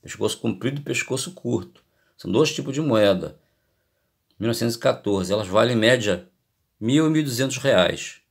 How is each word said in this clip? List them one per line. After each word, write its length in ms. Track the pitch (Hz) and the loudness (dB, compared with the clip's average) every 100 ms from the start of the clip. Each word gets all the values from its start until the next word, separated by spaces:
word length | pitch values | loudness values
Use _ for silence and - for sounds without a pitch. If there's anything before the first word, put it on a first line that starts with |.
pescoço 380 | - - 107 - | -16 -4 -4 -2
comprido 420 | 117 101 131 143 | -4 -4 -4 -6
e 40 | |
pescoço 480 | 143 - - 127 - | -6 -6 -4 -6 -8
curto. 500 | - 120 117 92 _ _ _ _ _ | -10 -4 -4 -6 _ _ _ _ _
São 140 | - | -2
dois 240 | 101 156 | 2 2
tipos 180 | 151 143 | 0 -6
de 80 | 139 | -4
moeda. 600 | 156 110 104 95 76 - _ _ _ _ _ _ _ _ _ _ | 0 4 4 2 -4 -14 _ _ _ _ _ _ _ _ _ _
Mil 80 | 110 | -4
novecentos 300 | 123 120 117 | -2 -2 0
e 20 | |
quatorze, 540 | 127 127 - 98 90 | -2 -2 -2 -2 0
elas 160 | 104 98 | -2 0
valem 280 | 98 113 120 | 2 2 4
em 40 | |
média 500 | 110 123 104 92 - _ _ _ _ _ | 4 4 2 -4 -6 _ _ _ _ _
mil 300 | 110 139 160 | 0 2 2
e 20 | |
mil 120 | 156 | 2
e 20 | |
duzentos 320 | 151 117 131 127 | 0 -2 -2 -2
reais. 640 | 139 107 87 87 - - _ | 2 4 4 0 -10 -16 _